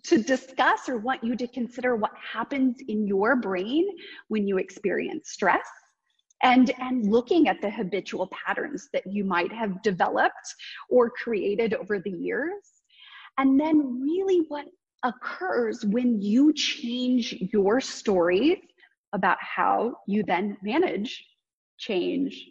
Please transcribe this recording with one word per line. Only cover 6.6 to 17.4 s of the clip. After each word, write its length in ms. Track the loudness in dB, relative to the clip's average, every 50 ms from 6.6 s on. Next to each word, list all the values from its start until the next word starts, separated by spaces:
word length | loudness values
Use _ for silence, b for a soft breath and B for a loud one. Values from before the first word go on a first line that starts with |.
| 6 4 2 -4
and 300 | -4 -4 -2 -2 0 2
looking 380 | 2 2 2 4 4 4 4 4
at 120 | 2 0
the 100 | -4 -6
habitual 580 | -4 -4 -4 -4 -4 -4 -4 -6 -6 -6 -6 -6
patterns 600 | -8 -8 -6 -4 -4 -4 -4 -6 -8 -10 -10 _ -6
that 120 | -6 -6
you 180 | -4 -4 -4 -2
might 280 | 0 0 0 -2 -2
have 300 | -4 -4 -4 -4 -4 -2
developed 720 | -2 -2 0 2 0 0 2 2 2 2 0 -4 -18 -18 -18 B B B B B B B
or 220 | 4 4 4 4
created 640 | 0 -8 -6 -4 -2 -2 0 0 0 0 0 0 -2
over 240 | -4 -4 -4 -4 -4
the 120 | -4 -6
years. 520 | -8 -6 -4 -4 -2 -2 -4 -4 -6 -10 _ _ _ _ _ B B B B B B B B B B
And 240 | 2 4 4 4 4
then 400 | 4 4 4 4 2 2 -4 -4
really 440 | -2 -2 -2 0 2 2 2 2 2 0
what 180 | -6 -10 -10 -14 _ _ _ _ _ _
occurs 800 | -4 -4 -4 -4 -10 -12 -8 -6 -6 -2 -2 0 0 -2 -4 -2 -2
when 360 | 0 0 2 2 2 2 2
you 340 | 0 2 4 6 6 6 4
change 800 | 2 -2 -4 -4 -6 -6 -6 -4 -2 0 2 2 0 0 -2 -6 -8